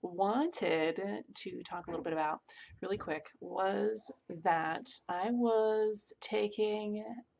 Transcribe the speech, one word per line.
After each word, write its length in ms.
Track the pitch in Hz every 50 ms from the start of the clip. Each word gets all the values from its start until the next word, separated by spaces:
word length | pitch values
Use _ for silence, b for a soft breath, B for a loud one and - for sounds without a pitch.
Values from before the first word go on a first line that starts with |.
wanted 960 | - 180 175 175 196 196 220 254 302 349 349 - 208 175 165 160 156 160 165 175 190 202 208 220 233 - -
to 280 | - - 196 156 151
talk 240 | 175 - 185 175 165
a 40 | -
little 140 | 170 165 147
bit 80 | 165
about 280 | 160 160 156 151 160 160 _ B B B B B B B
really 160 | - 185 196 208
quick 280 | - - 156 156 151 - - _
was 720 | - 180 180 190 190 190 202 202 208 214 220 220 - - - _ _ _ 180 160 160
that 420 | 190 165 165 160 160 165 - 247 - - - - -
I 220 | 180 180 190 226
was 840 | 240 240 240 233 226 220 220 220 214 214 214 214 214 208 - - - _
taking 840 | - - 214 214 208 208 208 - 214 214 208 214 214 208 208 214 214 220 240 240 240 _ _